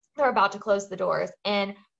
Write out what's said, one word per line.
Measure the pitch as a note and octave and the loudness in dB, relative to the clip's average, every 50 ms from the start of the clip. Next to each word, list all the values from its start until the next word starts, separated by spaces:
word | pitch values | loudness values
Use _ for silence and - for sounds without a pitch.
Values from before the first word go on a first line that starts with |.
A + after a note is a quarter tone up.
| _ _ _ | _ _ _
They're | D4 C#4+ B3 | 0 2 2
about | A#3 A3 G3 G3 | 4 4 2 2
to | G3+ G3+ | 0 -2
close | - G#3+ G3+ G3+ G3 - | -2 0 0 0 -2 -6
the | F#3 | -6
doors. | F3+ F#3 F3 D#3+ D#3 F3+ F#3 - _ - | -4 -2 0 0 0 -2 -4 -6 _ -4
And | G3+ G#3 G3+ G3 G3 G3+ - _ _ _ _ | -2 0 0 -2 -4 -6 -14 _ _ _ _